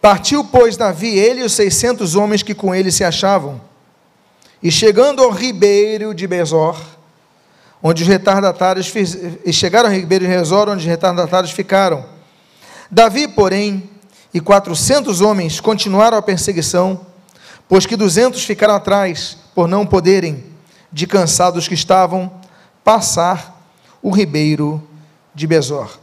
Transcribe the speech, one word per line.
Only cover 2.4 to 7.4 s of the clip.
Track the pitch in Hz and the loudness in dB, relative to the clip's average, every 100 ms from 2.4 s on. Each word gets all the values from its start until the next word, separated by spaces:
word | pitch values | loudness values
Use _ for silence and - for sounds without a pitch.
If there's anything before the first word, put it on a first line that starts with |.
que | 202 | -4
com | 208 196 | -6 -4
ele | 185 190 | -2 -2
se | - | 0
achavam. | 185 160 196 196 143 131 - _ _ _ _ _ _ _ _ _ | -2 0 0 0 -2 -12 -18 _ _ _ _ _ _ _ _ _
E | 170 | -2
chegando | 160 220 202 277 277 | 2 4 4 2 4
ao | 254 | 2
ribeiro | 190 247 196 202 202 214 214 214 | 2 -6 0 2 4 2 -2 -6
de | 180 185 | -8 -6
Besor, | 180 160 160 160 170 - - _ _ _ _ | -2 0 0 0 -4 -14 -20 _ _ _ _